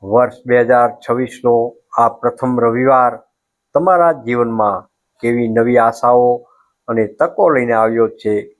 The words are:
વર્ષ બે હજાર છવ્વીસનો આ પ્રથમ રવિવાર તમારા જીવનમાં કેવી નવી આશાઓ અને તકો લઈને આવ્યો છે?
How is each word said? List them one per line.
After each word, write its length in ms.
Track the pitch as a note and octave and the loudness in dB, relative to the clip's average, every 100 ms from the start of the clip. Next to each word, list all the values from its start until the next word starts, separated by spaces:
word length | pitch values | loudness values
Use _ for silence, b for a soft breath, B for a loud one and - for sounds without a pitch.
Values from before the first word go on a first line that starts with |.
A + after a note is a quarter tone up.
વર્ષ 320 | G2 A2 B2 - B2+ | 0 0 0 -4 0
બે 140 | B2 | 0
હજાર 300 | A#2 B2 A#2+ - - | 4 2 2 -2 -6
છવ્વીસનો 640 | A#2+ B2 - B2 A#2 A#2 - _ - | -4 -4 -4 -2 0 -2 -8 _ -2
આ 100 | A#2 | -2
પ્રથમ 520 | - A#2+ - B2+ B2 | 0 -6 -4 -6 -2
રવિવાર 640 | A#2 A#2 C3 C3 B2 A#2+ _ _ _ _ _ | -2 0 0 2 0 -2 _ _ _ _ _
તમારા 380 | C#3+ F3 F3+ E3+ | -2 0 2 2
જીવનમાં 760 | D3+ A#2 A#2+ A#2 A2+ G#2+ G2+ - _ _ _ | 0 -4 -2 -2 -2 -2 -4 -10 _ _ _
કેવી 280 | A#2 A#2+ A#2 | -4 -2 -2
નવી 280 | A2+ A#2 A#2+ | 0 2 2
આશાઓ 720 | A2+ A2+ A#2+ B2 B2 A#2+ b b b b - | 2 0 2 2 2 -2 b b b b -6
અને 180 | A#2 G#2+ | -4 -4
તકો 420 | - E3 F3 G3 | -2 -4 0 0
લઈને 240 | C#3+ A#2+ | 2 0
આવ્યો 360 | A#2 A2 A#2 A2+ | 0 0 0 -2
છે? 480 | - - G#2 - _ | -2 -4 -4 -6 _